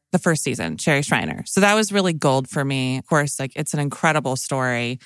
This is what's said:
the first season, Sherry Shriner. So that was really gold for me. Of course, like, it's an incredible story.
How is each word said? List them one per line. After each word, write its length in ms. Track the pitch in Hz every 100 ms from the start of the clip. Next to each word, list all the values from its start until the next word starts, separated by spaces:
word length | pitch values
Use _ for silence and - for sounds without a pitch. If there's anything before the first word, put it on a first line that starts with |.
| _
the 80 | 180
first 240 | 180 156
season, 340 | 143 120 82 80
Sherry 240 | - 143
Shriner. 420 | 143 123 80 - -
So 120 | 196
that 120 | 202
was 180 | 214 208
really 220 | 202 185
gold 340 | 160 147 135 135
for 160 | 160
me. 360 | 139 135 131 131
Of 80 | -
course, 320 | 156 147 -
like, 140 | 135 -
it's 180 | 151
an 60 | 151
incredible 560 | 143 - 165 151 135 127
story. 640 | - 135 127 120 120 127